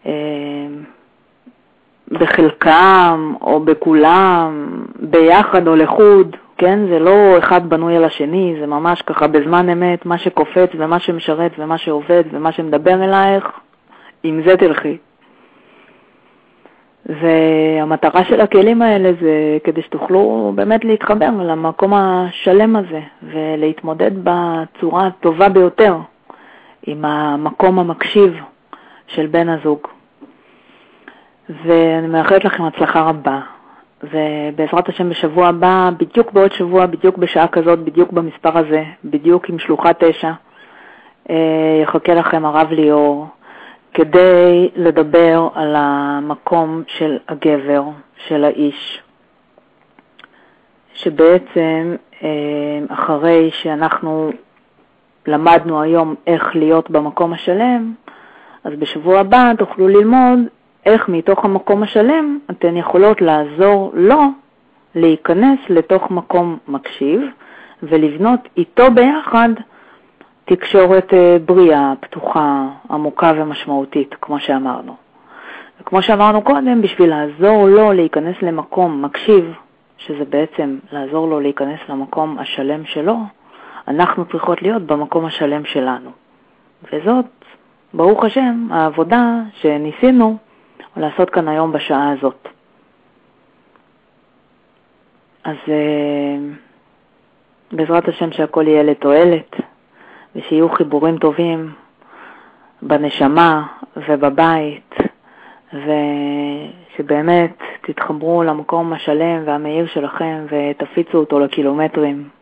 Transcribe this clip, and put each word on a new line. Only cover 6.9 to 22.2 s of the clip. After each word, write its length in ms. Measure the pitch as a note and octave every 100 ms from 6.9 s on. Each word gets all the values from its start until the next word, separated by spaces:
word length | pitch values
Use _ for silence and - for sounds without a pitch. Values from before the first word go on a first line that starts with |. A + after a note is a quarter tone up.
| E3+
לא 400 | E3+ G3+ G3+ F3
אחד 300 | E3+ F3+ E3+
בנוי 280 | D#3+ E3+ E3+
על 80 |
השני, 520 | D#3+ - D3 F3+ F#3 D#3
זה 60 | D3
ממש 360 | D3 E3 F3
ככה 240 | - D#3 D3+
בזמן 420 | D3+ D3 F3 F3+
אמת, 380 | E3+ F3+ F3 F3
מה 120 | F3
שקופץ 520 | F#3 - D3+ F#3 F3+ E3
ומה 200 | D#3 F3
שמשרת 540 | F3+ E3+ E3 D#3 E3+ D#3+
ומה 200 | D3+ E3
שעובד 460 | - D3 D3 F3 D#3
ומה 200 | D3 D#3+
שמדבר 520 | D#3+ D#3+ D3 D#3 F#3
אלייך, 400 | F#3+ G3 G3 G3 - - _ _ _ _ - _
עם 200 | D#3+ D#3+ D#3+
זה 100 | F#3
תלכי. 400 | F3+ D3 D3+ E3 _ _ _ _ _ _ _ _ _ _ _ _ _ _ _ _ _ _ _ _ -
והמטרה 1160 | D#3 E3 D#3+ D#3+ D#3 D#3 D#3 D#3 D#3 D#3 F3+
של 160 | F#3 A#3
הכלים 420 | G#3+ G3+ G3+ A#3
האלה 300 | A#3 G3+ F#3 E3+
זה 380 | E3 D3+ D3+ D3+
כדי 180 | D#3+ D#3+
שתוכלו 680 | - D#3 - F#3 G#3+ A3+ G#3
באמת 300 | G3 G3+ A3
להתחבר 460 | A3+ A3 - G#3+ - G#3+
למקום 560 | F3 D#3+ D#3+ D#3+ G3
השלם 840 | G3+ F#3+ F3+